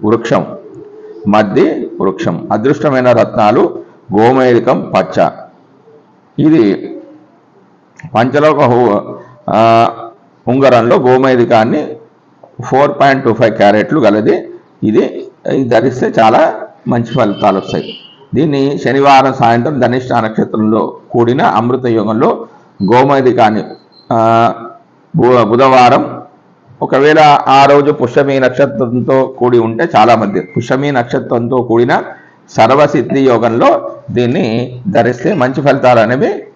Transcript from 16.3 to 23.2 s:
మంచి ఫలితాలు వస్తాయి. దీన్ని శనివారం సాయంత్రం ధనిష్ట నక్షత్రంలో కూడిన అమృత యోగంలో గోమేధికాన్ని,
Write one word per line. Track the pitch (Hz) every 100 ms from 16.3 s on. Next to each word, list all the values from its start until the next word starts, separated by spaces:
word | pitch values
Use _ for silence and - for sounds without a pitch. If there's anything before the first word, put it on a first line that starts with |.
| 120 320 - - - -
మంచి | 120
ఫలితాలు | 117 131 110 98 107 95
వస్తాయి. | - 82 - - - _ -
దీన్ని | 123 156 139 139 139
శనివారం | 123 139 139 135 135
సాయంత్రం | 127 120 117 123 143
ధనిష్ట | 120 127 127
నక్షత్రంలో | 120 110 - - 113 107 110 92 - _
కూడిన | 123 117 127
అమృత | 196 98 117 131 127
యోగంలో | 113 104 110 156 208 - - _ _ 95
గోమేధికాన్ని, | 120 135 139